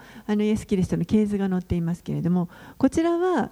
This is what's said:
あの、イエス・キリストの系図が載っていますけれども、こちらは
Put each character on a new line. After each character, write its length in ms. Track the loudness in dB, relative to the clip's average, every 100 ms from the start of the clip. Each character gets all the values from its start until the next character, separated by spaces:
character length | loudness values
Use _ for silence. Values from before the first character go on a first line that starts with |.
| -10 -14 -4
あ 100 | 0
の、 80 |
イ 60 | 2
エ 80 | 0
ス・ 100 | 0
キ 80 | 0
リ 80 |
ス 60 | 0
ト 80 | -2
の 80 | 0
系 200 | 2 2
図 120 | 0
が 100 | -2
載 120 | -2
っ 20 |
て 140 | -2 -2
い 60 |
ま 140 | -2 -4
す 80 |
け 100 | -4
れ 80 | -4
ど 80 | 0
も、 200 | 0 -2 -8 -20 -2
こ 120 | 0
ち 120 | 2
ら 160 | 0 2
は 320 | 2 0 -2